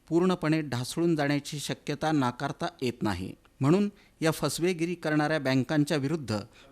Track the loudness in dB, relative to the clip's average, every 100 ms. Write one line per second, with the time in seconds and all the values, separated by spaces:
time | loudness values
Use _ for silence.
0 | -2 2 4 2 2 0 0 -4 -4 0
1 | 2 2 2 0 -2 -8 -6 -6 -6 -4
2 | 0 2 0 -2 -6 -6 -8 -4 -4 -2
3 | -2 -2 -6 -12 _ 0 4 4 2 -4
4 | _ -2 0 0 -2 0 -2 0 -4 -4
5 | 0 2 2 0 2 0 2 2 2 0
6 | 0 -2 -2 -4 -6 -18 -12